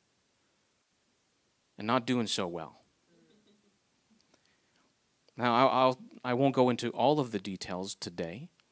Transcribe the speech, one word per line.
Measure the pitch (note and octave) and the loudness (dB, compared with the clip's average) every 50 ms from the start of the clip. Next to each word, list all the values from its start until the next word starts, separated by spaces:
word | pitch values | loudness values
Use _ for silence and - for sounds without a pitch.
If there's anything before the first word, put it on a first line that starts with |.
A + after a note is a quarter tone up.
| _ _ _ _ _ _ _ _ _ _ _ _ _ _ _ _ _ _ _ _ _ _ _ _ _ _ _ _ _ _ _ _ _ _ _ - | _ _ _ _ _ _ _ _ _ _ _ _ _ _ _ _ _ _ _ _ _ _ _ _ _ _ _ _ _ _ _ _ _ _ _ -8
and | G#2 | -2
not | A2+ B2 B2+ A#2 | 0 0 0 2
doing | C3 B2 B2 A2 | 0 0 0 0
so | F#2+ - A2 F#2+ | -2 -2 -4 -4
well. | F2 E2+ E2 D#2 - - - _ _ _ _ _ _ _ _ _ _ _ _ _ _ _ _ _ _ _ _ _ _ _ _ _ _ _ _ _ _ _ _ _ _ _ _ _ _ _ _ _ _ _ _ _ _ _ _ _ _ _ A2+ | -4 -6 -8 -10 -12 -14 -20 _ _ _ _ _ _ _ _ _ _ _ _ _ _ _ _ _ _ _ _ _ _ _ _ _ _ _ _ _ _ _ _ _ _ _ _ _ _ _ _ _ _ _ _ _ _ _ _ _ _ _ -2
Now, | A#2+ B2 A#2 | 0 2 4
I'll, | B2 C3+ - | 6 6 6
I'll, | - B2+ C3 C3 B2+ - - - - - | 6 4 4 4 2 -2 -8 -20 -20 -10
I | - B2+ B2 | -6 -4 0
won't | B2+ C#3 C3+ B2+ | 2 2 2 4
go | C3 B2+ B2+ | 4 4 4
into | A#2 - A#2+ A#2 | 2 0 -4 -6
all | - A#2 A#2 C#3 D3+ D3+ | -2 2 2 2 2 2
of | C3 A2+ | 0 -2
the | G#2+ F#2+ | -4 -6
details | F#2 G#2 F#2+ - - - F2+ F2+ F#2+ G2+ - | -6 -6 -10 -10 -8 -8 -8 -8 -8 -8 -10
today. | - - F#2 F2 F#2+ E2+ E2 F2+ B2+ E3+ - _ _ _ _ | -10 -12 -12 -8 -8 -8 -8 -8 -12 -14 -18 _ _ _ _